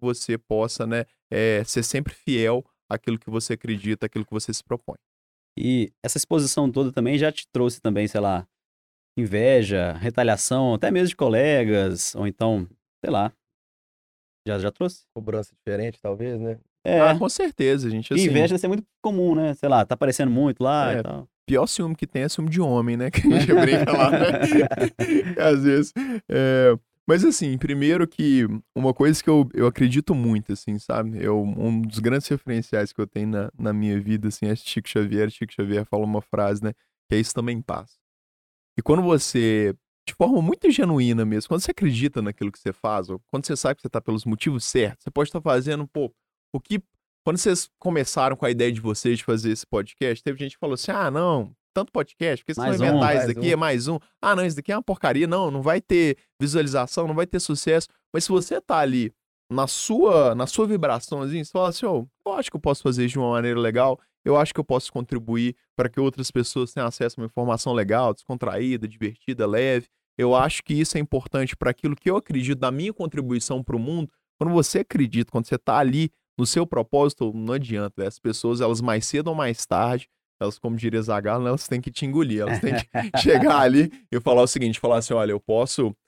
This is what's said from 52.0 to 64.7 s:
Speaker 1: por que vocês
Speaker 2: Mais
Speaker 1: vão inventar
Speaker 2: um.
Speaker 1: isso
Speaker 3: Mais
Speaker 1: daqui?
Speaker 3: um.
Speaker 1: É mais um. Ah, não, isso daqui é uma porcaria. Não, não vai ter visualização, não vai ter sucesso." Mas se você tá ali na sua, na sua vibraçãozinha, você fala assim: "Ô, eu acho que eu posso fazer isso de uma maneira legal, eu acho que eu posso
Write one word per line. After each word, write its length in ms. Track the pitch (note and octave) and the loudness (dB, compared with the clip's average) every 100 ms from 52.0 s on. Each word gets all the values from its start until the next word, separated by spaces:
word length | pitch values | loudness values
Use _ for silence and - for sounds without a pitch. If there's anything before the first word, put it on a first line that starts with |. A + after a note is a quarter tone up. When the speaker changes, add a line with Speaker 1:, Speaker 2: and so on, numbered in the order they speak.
| D3 _ E3 C3 | -6 _ -4 -4
Speaker 1:
por 40 | - | -6
que 80 | |
vocês 120 | D#3 B2 | -4 -2
Speaker 2:
Mais 120 | A#2 | 0
Speaker 1:
vão 100 | B2+ | 2
inventar 200 | D3 D3 | 2 2
Speaker 2:
um. 40 | |
Speaker 1:
isso 40 | D3 B2+ | 2 0
Speaker 3:
Mais 80 | |
Speaker 1:
daqui? 120 | A#2 E3+ | -2 0
Speaker 3:
um. 40 | |
Speaker 1:
É 40 | D#3+ | 2
mais 320 | D#3+ B2+ B2+ | 2 0 -2
um. 100 | D#3+ - _ | -6 -8 _
Ah, 140 | F#3+ F#3+ | 0 2
não, 80 | F3+ | 0
isso 100 | D3 | -4
daqui 160 | D3 | -4
é 40 | G#3 | -4
uma 60 | |
porcaria. 440 | - F#3+ D#3 C3+ E3 | -4 -2 0 0 0
Não, 240 | F3+ F3+ | 0 -2
não 120 | C#3 | -2
vai 180 | C3+ F3 | 0 -2
ter 360 | - F3 E3 C3+ _ _ | 2 2 2 0 _ _
visualização, 640 | C#3+ D#3+ D3 C3+ B2 - E3 | -2 0 0 0 -2 -2 -2
não 80 | |
vai 120 | D#3 F3+ | -2 -2
ter 140 | F3+ | -4
sucesso." 480 | - D3 - E3 - _ _ | -4 -2 0 0 0 _ _
Mas 120 | D#3+ | -6
se 60 | - | 0
você 280 | F#3 F3+ F4+ | 0 0 -4
tá 180 | - D#3+ | -2 0
ali 340 | C#3+ B2+ A2 - _ _ _ | 2 0 -2 -6 _ _ _
na 160 | B2 C3+ | -2 -2
sua, 680 | - - A3+ D#4+ E3+ C3+ | -4 -2 2 4 6 4
na 120 | A#2 C3 | 2 -2
sua 200 | - A3 | -2 0
vibraçãozinha, 800 | G#3+ D3+ A#2+ - D3 C3+ E3 | 0 0 -2 -4 -8 -6 -6
você 80 | D3+ | -6
fala 160 | F3+ F#3 | -4 -4
assim: 160 | E3+ A#3 | -2 -2
"Ô, 200 | D3+ A#2+ _ - | -2 -4 _ -6
eu 60 | |
acho 180 | G3 - | -6 -6
que 60 | D#3+ | -4
eu 40 | |
posso 220 | D3 C#3 | -2 0
fazer 220 | C#3 B2 | 0 0
isso 80 | B2 | 0
de 40 | C3+ | -2
uma 120 | B2 | -2
maneira 280 | A#2+ A#2+ A#2+ | 0 0 0
legal, 380 | A#2 A2+ C3 B2+ _ _ | 0 2 0 0 _ _
eu 120 | - C#3+ | 2 2
acho 160 | D3+ | 2
que 80 | - | -2
eu 40 | |
posso 280 | D3 | -2